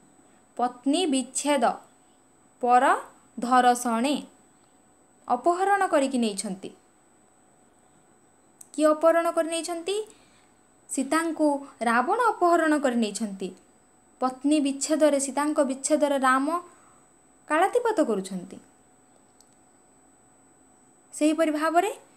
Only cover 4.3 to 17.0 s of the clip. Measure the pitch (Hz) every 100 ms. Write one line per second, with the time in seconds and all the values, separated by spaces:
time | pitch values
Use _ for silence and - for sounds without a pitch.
4.3 | _ _ _ _ _ _ _ _ _ -
5.3 | 247 339 349 392 403 381 330 269 262 226
6.3 | 196 214 190 - - _ _ _ _ _
7.3 | _ _ _ _ _ _ _ _ _ _
8.3 | _ _ - - - 302 311 330 330 339
9.3 | 330 320 330 330 339 339 403 427 - _
10.3 | _ _ _ _ _ - - 262 311 330
11.3 | 311 302 277 277 - 233 233 254 440 466
12.3 | 415 349 339 320 302 269 240 214 196 220
13.3 | 196 185 - _ _ _ _ _ - 254
14.3 | 262 285 302 277 277 - 311 302 277 277
15.3 | 269 294 302 269 269 - 302 285 277 262
16.3 | 262 277 339 - - _ _